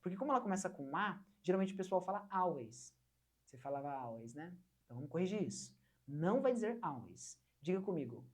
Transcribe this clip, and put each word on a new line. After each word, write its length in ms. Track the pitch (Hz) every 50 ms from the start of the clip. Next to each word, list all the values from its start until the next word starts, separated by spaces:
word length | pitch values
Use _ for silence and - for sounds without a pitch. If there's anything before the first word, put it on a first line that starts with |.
Porque 140 | _ 285 185
como 160 | 196 262 294
ela 80 | 277 247
começa 300 | 240 208 190 190 - 180
com 260 | - - 143 135 143
A, 240 | 170 202 208 180 - - - - _
geralmente 320 | _ - 185 190 190 190 196
o 20 |
pessoal 260 | - 160 - 190 185
fala 240 | 180 - 190 202 196 -
always. 640 | - 190 185 180 156 139 120 113 117 - - - _ _ _ _ _ _ _ _ _ _ _
Você 120 | _ - 127
falava 340 | 127 139 139 139 139 143
always, 420 | 143 135 127 120 113 113 113 117 120
né? 200 | 143 156 175 180 180 - _ _ _ _
Então 120 | _ 120
vamos 140 | 120 147 135
corrigir 320 | 127 165 185 185 202 214
isso. 320 | 185 - - - - - - _ _ _ _ _ _
Não 340 | - 139 147 160 180 214 269
vai 120 | 269 262
dizer 260 | 247 233 214 214 240 233
always. 560 | 220 170 143 123 117 90 87 - - - - _ _ _ _ _
Diga 200 | - 156 185 190
comigo. 460 | 190 202 190 160 139 120 120 117 123 -